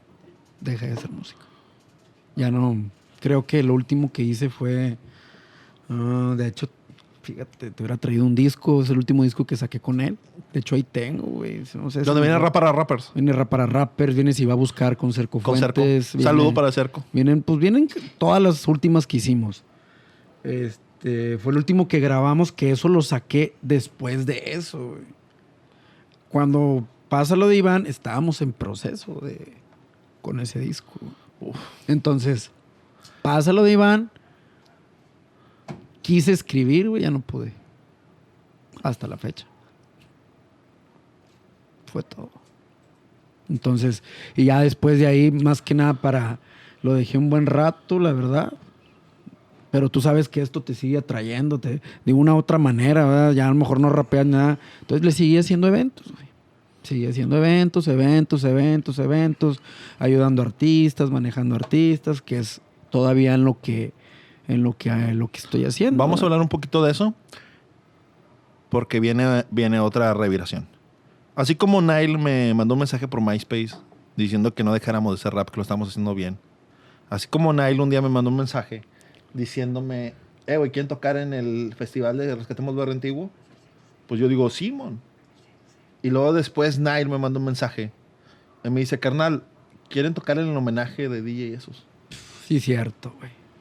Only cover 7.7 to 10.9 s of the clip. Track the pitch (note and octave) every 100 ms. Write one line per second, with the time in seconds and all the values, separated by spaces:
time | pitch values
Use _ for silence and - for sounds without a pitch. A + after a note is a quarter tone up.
7.7 | - A2 B2 - A#2 B2 A#2+ C#3 - -
8.7 | C#3+ B2+ B2+ B2 C3+ C3 - C3+ B2+ B2+
9.7 | A#2+ - B2+ C#3+ G#3+ _ F3 - C#3+ -
10.7 | C#3 C3